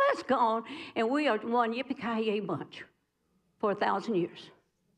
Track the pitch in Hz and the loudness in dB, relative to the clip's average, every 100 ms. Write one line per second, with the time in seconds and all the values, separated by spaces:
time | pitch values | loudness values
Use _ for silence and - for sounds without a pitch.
0 | 554 453 - 254 226 226 226 302 - - | 2 2 2 4 4 2 -4 -12 -8 -2
1 | 226 285 285 214 226 240 226 233 269 269 | 0 2 2 0 0 2 2 0 -4 -4
2 | 233 220 220 214 185 151 - - - _ | -2 -2 0 0 -2 -6 -8 -16 -20 _
3 | _ _ _ _ _ - 208 196 208 202 | _ _ _ _ _ -4 -2 0 0 0
4 | 226 185 175 - - - _ _ _ | 0 0 0 -6 -20 -20 _ _ _